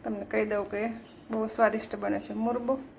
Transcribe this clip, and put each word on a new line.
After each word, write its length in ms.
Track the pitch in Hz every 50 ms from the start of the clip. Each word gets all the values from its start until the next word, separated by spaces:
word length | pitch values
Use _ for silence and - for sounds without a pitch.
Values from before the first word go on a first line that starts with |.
| -
તમને 220 | 233 214 202 196 -
કહી 140 | - 214 214 214
દઉં 140 | 214 208 202 196
કે 100 | - 202 214 233 226 226 - - - - - -
બહુ 180 | 226 220 220 220 220
સ્વાદિષ્ટ 380 | - 233 214 214 220 220 - - 208 202
બને 160 | 202 208 196 196 -
છે 60 | 208 214 220
મુરબ્બો. 280 | 233 240 247 240 240 - 269 - - -